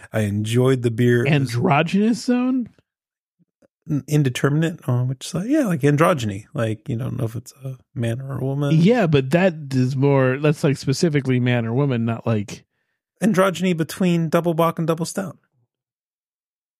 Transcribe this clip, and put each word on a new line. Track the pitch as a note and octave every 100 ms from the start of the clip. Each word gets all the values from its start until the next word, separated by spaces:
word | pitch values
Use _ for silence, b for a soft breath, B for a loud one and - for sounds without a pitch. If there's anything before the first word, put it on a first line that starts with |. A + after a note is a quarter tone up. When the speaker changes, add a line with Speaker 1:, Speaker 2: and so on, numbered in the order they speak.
| B
Speaker 1:
I | A2+
enjoyed | G#2 G#2 G#2+ A#2+ B2+ C3
the | A#2+
beer. | A2 A#2+ A#2+
It | B2+
was | D3+ C3
Speaker 2:
Androgynous | A#2+ B2 C#3 E3 F#3+ A3 A#3+
zone? | - B3 B3+ C4 A3+ _ _ _ _ _ _ _ _ _ _ _ -
Speaker 1:
n-, | D3 -
indeterminate | D3+ C3+ A#2+ D3 D3+ D#3+ E3+ -
on | B2 B2+
which | C3+ -
side. | E3 G#3+
Yeah, | D#4 A#3
like | E3
androgyny. | C#3 D3 E3+ D#3+ G#2+ G2 -
Like, | A#2+ A2+ A2 -
you | A2+
don't | A#2+ A#2+
know |
if | A2+ A#2+
it's | B2 -
a | C3 B2+ _
man | B2+ A#2 A#2
or | C3+ B2+
a |
woman. | C3 C#3 C#3+
Speaker 2:
Yeah, | D#3+ F3 B3 E3+
but | C#3+ C3
that | E3+ F#3+ D#3+ C#3+
is | C3 B2+ C3+
more, | C#3 C#3 C3 C3+
that's, | D3+ D3+
like, | D#3+ C#3
specifically | - C3 F3 D3 C3+ B2+
man | B2 B2
or | A2+
woman, | A#2+ C#3+ A#2+
not, | A#2 A2+ A#2
like | A2 G2+ - _ _ _ _ _ -
Speaker 1:
Androgyny | G3+ F3 F#3+ E3 F#3 E3
between | D#3 - F3+ E3+ E3
double | E3 E3+
bock | D#3+ E3 E3
and | D#3+
double | E3 E3
stout. | - F3+ - _ _ _ _ _ _ _ _ _ _ _ _ _ _